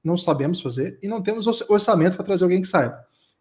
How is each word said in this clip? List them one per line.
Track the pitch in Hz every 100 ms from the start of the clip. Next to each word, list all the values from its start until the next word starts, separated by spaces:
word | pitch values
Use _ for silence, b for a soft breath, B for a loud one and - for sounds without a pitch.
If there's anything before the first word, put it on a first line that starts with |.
não | 160 175
sabemos | - 139 143 175
fazer | 131 123 175 -
e | 196
não | 226
temos | 196 226 214
orça-, | 233 -
orçamento | 208 214 190 175 180
pra | 190
trazer | 185
alguém | 180 185
que | 185
saiba. | 165 120 - - _ _ _